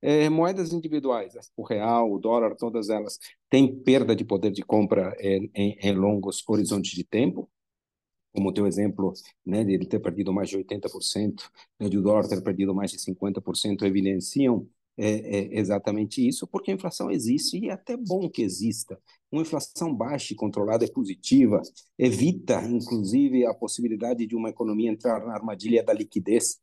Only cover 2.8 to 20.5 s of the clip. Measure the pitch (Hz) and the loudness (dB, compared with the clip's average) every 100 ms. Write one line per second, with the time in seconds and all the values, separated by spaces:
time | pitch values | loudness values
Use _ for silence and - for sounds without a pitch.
2.8 | 104 107 104 - - - _ 131 135 127 | -2 -2 -4 -12 -18 -20 _ 6 6 4
3.8 | - 131 120 104 110 98 104 98 92 110 | 4 4 6 0 2 0 0 -2 0 2
4.8 | 101 101 92 - 98 98 104 - 101 104 | 4 2 0 -2 0 0 -2 -2 -2 0
5.8 | 101 95 98 104 98 - - 107 95 101 | 0 2 2 2 -2 -8 -2 0 2 -2
6.8 | 90 90 90 107 143 180 - _ _ _ | -4 -6 -4 0 0 0 -10 _ _ _
7.8 | _ _ _ _ _ 104 98 95 101 87 | _ _ _ _ _ -2 0 2 0 2
8.8 | 104 - 95 92 - _ - 98 107 95 | 0 0 -4 -4 -18 _ -4 0 2 0
9.8 | 87 117 - 87 98 95 90 95 95 104 | 0 -2 -2 -4 -2 -2 -2 -4 -4 -6
10.8 | - - - 98 104 - - _ - _ | -8 -8 -6 -2 -2 -4 -12 _ -20 _
11.8 | 104 98 98 107 104 101 92 92 98 98 | -2 0 2 2 2 -2 -2 0 0 0
12.8 | 98 - - 92 98 98 95 87 107 98 | -4 -6 -8 -4 -4 -4 -6 -4 -2 0
13.8 | 101 98 98 95 - - 135 117 - _ | 0 2 0 0 -2 0 2 2 -2 _
14.8 | _ - 107 107 107 101 95 107 95 101 | _ -4 -2 -2 -2 -4 -2 -2 0 0
15.8 | 104 107 107 - 123 - - 196 196 196 | 0 -2 -2 0 0 0 -6 -6 -4 -4
16.8 | 185 - - 170 113 139 - 175 220 190 | -6 -6 -4 -2 0 0 0 -4 -6 -8
17.8 | - 247 220 185 175 - 107 90 110 110 | -8 -8 -4 -2 -4 -2 -4 -2 -4 -4
18.8 | - 95 _ _ _ 151 160 196 - - | -8 -16 _ _ _ -4 -2 -4 -6 -6
19.8 | 170 127 117 143 - 104 107 | -4 -2 -4 -4 -8 -6 -4